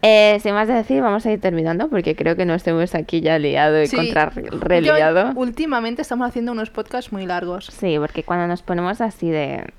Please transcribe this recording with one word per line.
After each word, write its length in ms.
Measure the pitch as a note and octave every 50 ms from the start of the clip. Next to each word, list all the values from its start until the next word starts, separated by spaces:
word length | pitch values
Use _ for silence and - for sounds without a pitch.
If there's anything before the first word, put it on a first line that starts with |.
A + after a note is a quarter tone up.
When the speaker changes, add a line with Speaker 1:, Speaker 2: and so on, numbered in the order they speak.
| -
Speaker 1:
eh, 360 | G#3+ G#3+ G#3+ G#3+ G#3 G#3 G#3 A3
sin 120 | G#3 G3+
más 120 | G#3 A3
que 60 | G#3+ B3
decir, 300 | A#3 A3 - C4+ C4+ C4
vamos 240 | A3+ G3+ G#3+ A3+
a 60 | A#3+ G#3+
ir 80 | G#3
terminando, 480 | - F#3+ F3 E3 D#3+ E3 E3 F3 A#3 D#4
porque 280 | D4 G3+ E3 D#3+ D#3
creo 180 | - - D#3+ E3
que 120 | E3 F#3
nos 200 | F3 E3 F3 -
hemos 280 | F3+ E3 E3 E3+ F3+ -
aquí 260 | E3+ D#3 - - E3+
ya 180 | D#3+ D#3+ D#3+ D#3+
liado 440 | D3 D3 C#3 C#3 D3 D3+ D#3 D#3 D3+
y 40 |
Speaker 2:
Sí. 100 | C#3+ -
Speaker 1:
contra 340 | B3 A3+ - - D#3+ D3+ D#3
re-, 140 | - - -
Speaker 2:
Última-, 200 | - - - -
Speaker 1:
reliado. 680 | E3+ F3+ F3 E3 D3+ D3+ D3+ D3+ D#3 D#3+ F3+ G3 B3 C4+
Speaker 2:
últimamente 640 | B3 B3+ B3 - - D#4 D#4+ C#4 A#3+ A3+ A3+ A#3+ A#3+ D#4+
estamos 240 | - B3 A#3+ B3+
haciendo 260 | A#3+ A#3+ A#3+ A#3 A#3+ A#3+
unos 180 | A3+ G#3+ A3
podcasts 420 | - - G#3+ - - B3 B3 - A3+
muy 140 | G3 F#3+
largos. 400 | F3+ F3+ F3 F3+ F3 F3+ F#3+ -
Speaker 1:
Sí, 300 | - - - - F#3 D#3+ D3+
porque 240 | D3 D#3 - - D3+
cuando 240 | - F3 F3 F3
nos 160 | F3 F3 F3+ -
ponemos 380 | - F#3 F3 F3 F3+ G3+ - A#3+
así 260 | A3 F#3+ - - E3
de 360 | D#3+ D#3 D3 C#3 C#3 - - - -